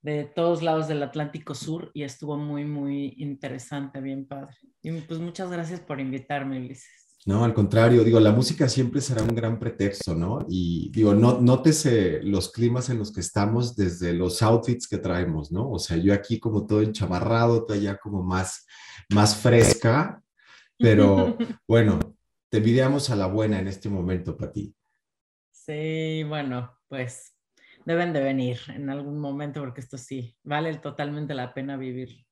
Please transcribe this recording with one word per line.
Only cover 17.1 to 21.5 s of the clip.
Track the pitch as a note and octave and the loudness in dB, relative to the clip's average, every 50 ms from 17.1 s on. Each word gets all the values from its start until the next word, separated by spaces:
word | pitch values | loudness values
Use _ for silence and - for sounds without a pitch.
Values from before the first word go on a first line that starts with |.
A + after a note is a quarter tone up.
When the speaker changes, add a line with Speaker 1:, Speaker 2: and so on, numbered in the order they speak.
| F2+ F2+ - A2 A2+ A#2 A#2 A#2 A#2 A2+ A2+ | -2 -2 0 0 2 2 4 4 4 2 0
Speaker 2:
tú | - | -2
allá | G#2+ G2+ G2+ G2+ G2+ | -4 -2 -2 -2 -4
como | - - G#2 G2+ F#2+ F2+ | -6 -8 -6 -6 -4 -4
más, | F2+ F2+ F#2 F#2 - - - _ _ - - - - - - - | -2 -2 -2 -2 -4 -8 -14 _ _ -20 -20 -20 -20 -20 -20 -6
más | _ G2+ G#2 G#2 G#2 - | _ 4 4 6 4 2
fresca, | - - B2+ A#2 A#2 A2+ - - - - A2+ A2+ D3 F3+ G3+ - - _ _ _ _ _ _ - - _ _ _ | 2 4 6 8 8 8 6 4 2 2 2 2 2 0 -2 -6 -14 _ _ _ _ _ _ -20 -20 _ _ _
pero | _ A#2+ A#2 G#2+ G#2 G2+ G2 G2 F#2+ - A#2+ A#2 | _ 6 6 8 8 8 8 8 6 4 2 0
Speaker 1:
<laughs> | - A#2 A#2 | -2 -4 -6